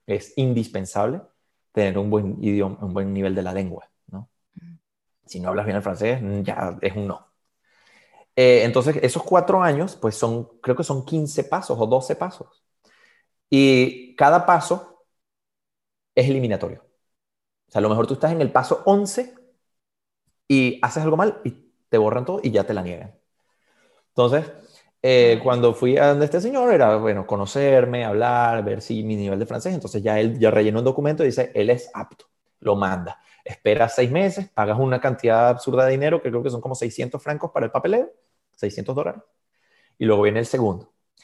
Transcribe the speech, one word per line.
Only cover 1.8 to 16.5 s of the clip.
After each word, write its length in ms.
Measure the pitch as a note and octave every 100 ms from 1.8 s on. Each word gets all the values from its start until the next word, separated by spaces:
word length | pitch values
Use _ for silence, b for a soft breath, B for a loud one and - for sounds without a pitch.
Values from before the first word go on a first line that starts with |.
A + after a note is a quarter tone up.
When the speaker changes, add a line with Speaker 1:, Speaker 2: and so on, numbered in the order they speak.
| G2 G2
Speaker 1:
un 120 | G2+
buen 340 | G#2+ G2 -
idioma, 340 | G#2+ G2+ F#2+ -
un 120 | G2+
buen 200 | F#2 G2
nivel 220 | G2 G2 F#2+
de 60 |
la 100 | F#2
lengua, 360 | F#2+ F#2+ E2+ - _ _
¿no? 220 | F#2+ A#2+ _ _ -
Speaker 2:
Ujú. 220 | E3+ E3 _ _ _ _ -
Speaker 1:
Si 140 | F2+
no 100 | F2
hablas 160 | G2 G#2+
bien 120 | G2+
el 60 |
francés, 380 | G2+ F2+ G#2+ B2+ G2+ G2+
ya 340 | G2 - F#2 E2+
es 140 | F#2 G2
un 120 | G2+
no. 200 | E2 _ _ _ _ _ b b b b b b -
Eh, 280 | B2+ B2
entonces, 340 | A#2 B2+ B2+ D3+
esos 220 | B2+ E3
cuatro 380 | - F3+ F3+ F#3+
años, 320 | F3 C#3+ F#3+ -
pues 200 | A2 -
son, 440 | A#2 A#2 A#2 _
creo 140 | - B2
que 80 |
son 220 | E3 C3+ B2+
quince 380 | D#3+ D3 -
pasos 340 | C3 F3 F#3+ A2+
o 80 | A2
doce 280 | C3 C3 E3
pasos. 480 | F3+ - - _ _ _ _ b b b b _ -
Y 640 | C3+ C#3 C3 B2+ - - -
cada 300 | C#3+ E3+ F3
paso 600 | E3+ - F3+ - _ _ _ _ _ _ _ _ _ _ _ _ -
es 120 | B2+
eliminatorio. 540 | C3+ B2